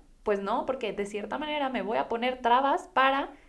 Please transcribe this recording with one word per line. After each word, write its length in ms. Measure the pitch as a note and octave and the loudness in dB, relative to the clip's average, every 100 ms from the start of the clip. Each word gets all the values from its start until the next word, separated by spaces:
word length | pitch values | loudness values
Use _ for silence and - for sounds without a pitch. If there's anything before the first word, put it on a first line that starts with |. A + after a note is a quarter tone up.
| _ - | _ -8
pues 160 | - G3 | -2 0
no, 260 | G3 B3 D#4+ | 0 -2 -2
porque 280 | B3+ G#3+ | -4 -4
de 120 | F#3+ G3+ | -4 -6
cierta 320 | G#3 G#3 C4 | -6 -6 -6
manera 320 | D4+ D4+ C4+ | -2 -2 0
me 120 | B3 | -2
voy 160 | F#3+ B3 | -2 -2
a 120 | C#4 | 0
poner 320 | A#3 B3 B3+ | -2 -2 0
trabas 460 | A#3 A#3+ C4+ F4+ - | 2 4 4 0 0
para 440 | - C4+ C4+ D4 - | 4 4 4 -2 -10